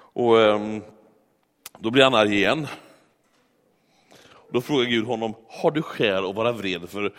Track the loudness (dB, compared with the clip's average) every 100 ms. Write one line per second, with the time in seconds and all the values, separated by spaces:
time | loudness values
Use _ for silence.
0 | _ -2 4 6 6 2 -2 -8 -12 -20
1 | _ _ _ _ _ _ -20 -8 -2 4
2 | 4 4 4 2 2 0 -4 -12 -20 _
3 | _ _ _ _ _ _ _ _ _ _
4 | _ -20 -20 -20 -6 -6 -2 -2 0 0
5 | -2 -4 -6 -8 -18 -4 -2 -2 -6 -2
6 | 0 0 -2 -2 -4 -2 -6 -6 -8 -6
7 | -6